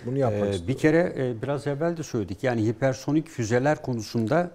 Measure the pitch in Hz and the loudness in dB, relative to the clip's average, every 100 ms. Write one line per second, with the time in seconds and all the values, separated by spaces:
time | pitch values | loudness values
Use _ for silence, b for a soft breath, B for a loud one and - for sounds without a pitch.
0 | 120 135 127 104 101 98 85 131 156 160 | -4 0 2 2 0 0 -2 2 4 4
1 | 175 - 131 117 131 143 143 143 165 170 | 2 0 -4 -4 -4 -4 -4 -2 -2 -4
2 | 151 120 95 98 131 117 107 113 135 127 | -4 -4 -4 -2 0 2 0 2 0 0
3 | - 151 156 - 110 123 139 151 - 120 | 0 0 0 -4 0 2 4 0 -2 -4
4 | 110 120 110 160 175 | -2 -2 2 2 0